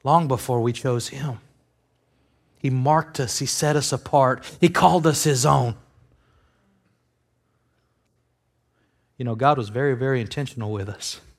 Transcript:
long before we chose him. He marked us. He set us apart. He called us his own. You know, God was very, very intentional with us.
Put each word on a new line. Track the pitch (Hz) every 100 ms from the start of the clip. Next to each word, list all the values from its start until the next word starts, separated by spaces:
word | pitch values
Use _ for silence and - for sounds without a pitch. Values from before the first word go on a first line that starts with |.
long | 131 165 156
before | 131 - 120
we | 117
chose | 120 131 120 -
him. | 139 143 110 _ _ _ _ _ _ _ _ _ _ _ _
He | 139
marked | 131 135 156 156 -
us. | 123 -
He | 139
set | - 151 147
us | 143
apart. | 131 - 143 131 123 - -
He | 175
called | 180 185 175 160
us | 139
his | 156 131 143
own. | 143 120 - _ _ _ _ _ _ _ _ _ _ _ _ _ _ _ _ _ _ _ _ _ _ _ _ _ _ _ _ _ _ _ _ _ -
You | 123
know, | 113
God | 139 143
was | 101
very, | 113 143 123
very | 131 131
intentional | 107 - 135 - 107
with | 104 101
us. | 101 - - -